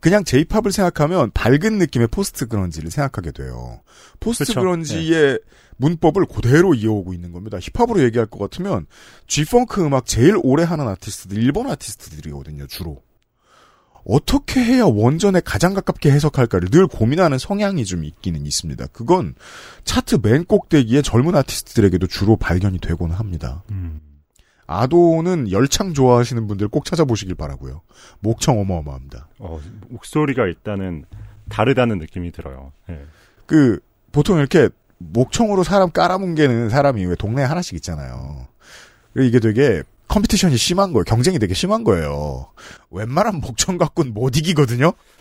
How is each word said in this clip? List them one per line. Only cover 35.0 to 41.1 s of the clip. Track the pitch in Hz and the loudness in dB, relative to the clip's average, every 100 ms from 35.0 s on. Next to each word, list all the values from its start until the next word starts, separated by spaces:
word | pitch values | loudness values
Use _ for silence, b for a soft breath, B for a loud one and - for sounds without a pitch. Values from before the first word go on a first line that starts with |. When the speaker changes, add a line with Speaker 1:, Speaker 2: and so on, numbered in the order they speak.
| 85 95 135 - 226 196 | -6 -2 0 0 0 2
Speaker 1:
사람 | 165 196 185 | 2 2 2
깔아뭉개는 | 165 180 196 190 160 147 117 117 | 2 0 0 -4 2 2 2 0
사람이 | 123 139 120 | 2 2 0
왜 | 90 | -2
동네에 | 87 98 120 | -4 -4 -2
하나씩 | 131 160 180 85 | -2 -4 -6 -10
있잖아요. | - 80 67 64 64 71 64 _ b b b b b - | -10 -10 -10 -12 -12 -14 -16 _ b b b b b 0
이게 | 131 117 | 4 4
되게 | 110 107 143 92 67 _ _ | 4 2 2 2 -4 _ _
컴피티션이 | 214 208 208 190 123 | 0 2 2 2 2
심한 | - 175 196 | 0 0 2
거예요. | 135 | 2
경쟁이 | 87 | 2